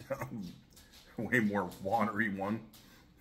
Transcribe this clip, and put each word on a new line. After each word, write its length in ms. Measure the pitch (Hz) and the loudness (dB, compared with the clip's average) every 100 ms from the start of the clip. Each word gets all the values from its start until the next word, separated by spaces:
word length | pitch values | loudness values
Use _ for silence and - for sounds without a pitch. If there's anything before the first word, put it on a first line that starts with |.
| - | -10
<laughs> 1080 | 135 - 120 - - - - - - - - | -8 -6 -8 -10 -12 -20 -20 -20 -20 -14 -8
way 220 | 104 127 | 0 4
more 300 | 104 101 90 - | 4 2 0 -4
watery 460 | 95 110 107 104 110 | 0 2 2 2 0
one. 320 | 95 98 113 - - - - - - | 0 -2 -2 -6 -18 -20 -20 -20 -20